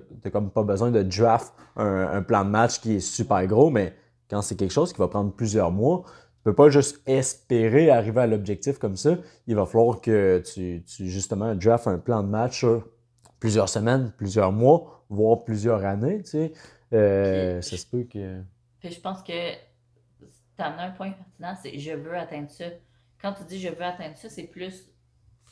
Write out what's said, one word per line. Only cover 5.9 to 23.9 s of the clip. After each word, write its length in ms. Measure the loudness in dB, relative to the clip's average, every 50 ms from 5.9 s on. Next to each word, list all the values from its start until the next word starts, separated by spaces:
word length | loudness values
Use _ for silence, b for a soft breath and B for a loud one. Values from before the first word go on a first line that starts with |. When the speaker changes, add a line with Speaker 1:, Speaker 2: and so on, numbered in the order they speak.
| 0 -2 B B B B B B B _
Speaker 1:
tu 40 | -4 -2
peux 40 | 6
pas 140 | 8 8 8
juste 320 | 8 6 2 2 -4 -10 -4 -2
espérer 800 | 0 0 0 -2 -8 _ _ 0 0 2 2 4 4 4 6 6
arriver 300 | 6 4 4 0 0 0
à 60 | 2
l'objectif 520 | 2 0 -2 -2 -4 -6 -6 -4 -6 -6 -4
comme 180 | -4 -6 -6
ça. 200 | 0 0 0 0 0 B B B B B
Il 80 | -2 0
va 100 | 0 0
falloir 340 | 2 2 2 4 4 2 -2
que 420 | -2 0 2 4 4 4 2 2 0
tu, 380 | -4 -12 -10 -8 -8 -8 -10 -12
tu, 240 | -16 -14 -10 -8 -6
justement, 460 | -6 -6 -6 -6 -6 -4 -4 -4 -4
drafts 320 | 0 2 4 4 4 2
un 120 | -2 -4 -2
plan 240 | -2 -2 -2 -2 -2
de 40 | -2
match 300 | -2 -2 -2 -4 -4 0
sur 240 | 2 2 2 2 -2 -10 _ _ _ _ _ _ _ _ _ -4
plusieurs 300 | -2 0 2 2 2 2
semaines, 440 | 0 -2 0 2 2 0 0 -4 -8
plusieurs 340 | -8 -8 -2 2 2 2 2
mois, 540 | 2 4 6 6 6 6 4 -6 -20 -20 _ -8
voire 360 | -2 0 4 4 4 2 0
plusieurs 400 | -6 -6 -2 0 0 0 0 0
années, 380 | -2 -2 -2 -2 -4 -4 -6 -8
tu 60 | -6
sais. 220 | -4 -4 -4 -4 -6 B B B B B B B
Euh, 680 | 2 4 4 4 4 2 2 2 0 0 0 -2 -4 -6
Speaker 2:
Puis 80 | -8 -8
Speaker 1:
ça 60 | -10
Speaker 2:
je 40 | -12
Speaker 1:
se 40 | -10
peut 180 | -8 -8 -8 -8
que 360 | -6 -10 -12 -12 -10 -12 -14 -16 -18 _ _ _ _ _ _
Speaker 2:
puis 100 | -16 -16
je 100 | -16 -12
pense 220 | -12 -12 -12 -12
que 100 | -12 -12 -10 -8 -8 -10 -10 -14 -20 _ _ _ _ _ _ _ _ _ _ _ -20 -20 _ _ _ _ _
t'as 80 | -10 -10
amené 160 | -8 -8 -8
un 80 | -12 -12
point 220 | -10 -12 -12 -12
pertinent, 420 | -12 -14 -20 _ _ -16 -14 -12 -12 -12
c'est « 160 | -14 -14 -14 -12
je 120 | -12 -10
veux 240 | -12 -12 -10 -10 -10
atteindre 340 | -10 -10 -10 -12 -14 -14 -14
ça ». 140 | -14 -14 -14 -14 -14 -16 _ _ _ _ _ _ _ _
Quand 120 | -10 -10
tu 120 | -10 -10 -14
dis « 140 | -14 -12 -10
je 80 | -10 -10
veux 140 | -10 -8
atteindre 340 | -8 -10